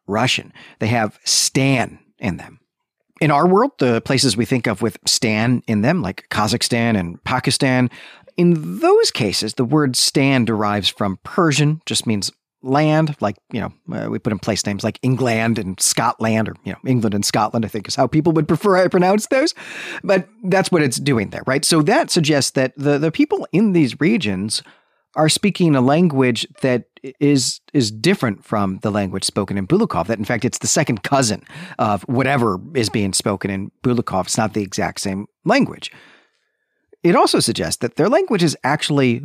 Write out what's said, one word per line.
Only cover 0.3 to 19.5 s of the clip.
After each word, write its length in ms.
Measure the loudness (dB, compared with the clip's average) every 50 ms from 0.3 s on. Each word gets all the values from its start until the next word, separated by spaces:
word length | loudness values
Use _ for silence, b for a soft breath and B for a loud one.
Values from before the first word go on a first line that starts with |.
| -2 -2 -6 -10 B B B B B B
They 80 | -2
have 320 | -2 0 0 0 -2 -4 _ -6
Stan 720 | -2 -2 0 0 0 0 0 2 2 2 0 0 -4 -8 -16 _ _ _ -8
in 200 | -6 -6 -6 -6
them. 200 | -8 -16 -20 -20 _ _ _ _ _ _ _ _ _ _ _ -2
In 100 | 0 2
our 160 | 2 4 4
world, 260 | 4 4 4 2 2 0 0
the 220 | 0 2 2 0
places 340 | 0 0 0 2 2 0 0
we 120 | 0 0
think 200 | 0 0 -2 0
of 140 | -2 -2 -2
with 160 | -2 -4 -4 -4 -4
Stan 560 | -4 -2 0 0 0 0 0 2 2 0 0 0
in 160 | -2 0 0 2
them, 180 | 2 0 0
like 260 | -2 -4 -8 -10 -10 -8
Kazakhstan 680 | -4 -2 -2 0 0 -2 -2 -2 -2 0 0 0 0 0
and 240 | -2 -4 -6 -10 -8
Pakistan, 640 | -4 -4 -2 -2 -2 -2 0 0 0 2 2 0 -2 B B B B B B B B -2 0
in 400 | 2 2 2 2 -2 -6 -6 0
those 320 | 2 4 4 4 4 2
cases, 440 | 0 -2 -2 -2 -2 -2 -4 -4 -2
the 100 | -2 -2
word 280 | 0 2 2 2 2 0
Stan 520 | 0 0 0 2 2 2 2 2 2 2
derives 420 | 2 0 0 0 0 0 0 -2 -2
from 300 | -2 -2 -4 -4 -4 -6 -10
Persian, 600 | -8 -2 0 2 2 2 2 2 2 0 -2 -4
just 220 | -6 -4 -4 -2
means 260 | -2 -2 -2 -2 -6 -10 _ _ _ _ _ -4
land, 520 | -2 0 2 2 2 2 2 0 0 -2 -2
like, 160 | -4 -4 -4 _ _ -10 -8
you 80 | -8
know, 120 | -8 -8 -10 _ _ -12 -10
uh, 160 | -8 -6 -6
we 120 | -6 -4
put 120 | -4 -4 -4
in 60 | -4
place 260 | -4 -4 -4 -2 -2
names 200 | -4 -4 -4 -4
like 120 | -6 -6 -2 -2
England 560 | -2 0 0 0 0 0 0 0 0 0 -2
and 220 | -4 -6 -6 -4
Scotland, 680 | -2 -2 0 0 0 -2 0 0 0 0 0 0 0 -2
or, 60 | -6 -10 -10
you 100 | -12 -12
know, 60 | -6 -2
England 260 | 0 0 2 2 0 0
and 120 | -2 -2
Scotland, 400 | -2 0 0 0 0 0 -2 -4
I 40 | -4
think 200 | -6 -8 -8 -6
is 80 | -2
how 100 | -2 0
people 260 | 0 2 0 2 2 2
would 120 | 2 2
prefer 300 | 2 0 0 2 2 4
I 100 | 4 4
pronounce 400 | 2 2 2 2 4 2 2 0
those. 260 | 0 0 0 0 0